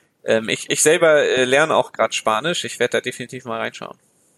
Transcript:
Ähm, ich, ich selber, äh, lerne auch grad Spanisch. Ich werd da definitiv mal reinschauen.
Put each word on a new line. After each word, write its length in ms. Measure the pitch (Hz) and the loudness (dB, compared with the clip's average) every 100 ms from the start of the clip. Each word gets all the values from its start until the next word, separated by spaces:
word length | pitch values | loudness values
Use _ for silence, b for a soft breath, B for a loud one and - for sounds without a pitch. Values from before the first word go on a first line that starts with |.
| b _ | b _
Ähm, 240 | - 113 110 | 0 0 0
ich, 220 | - - | -4 -2
ich 100 | - | 0
selber, 420 | 151 170 160 151 | 2 4 4 4
äh, 200 | 92 123 | 4 2
lerne 300 | 127 135 156 | 2 2 2
auch 160 | 113 - | 2 0
grad 220 | - 110 | -2 -2
Spanisch. 500 | - 113 110 151 175 | -2 -2 -2 -2 -6
Ich 140 | 123 - | -8 -4
werd 160 | 120 | -2
da 60 | 117 | -2
definitiv 440 | 127 - 120 127 123 | -4 -8 -12 -14 -10
mal 120 | 113 | -8
reinschauen. 400 | 117 - - - _ _ _ | -8 -8 -16 -16 _ _ _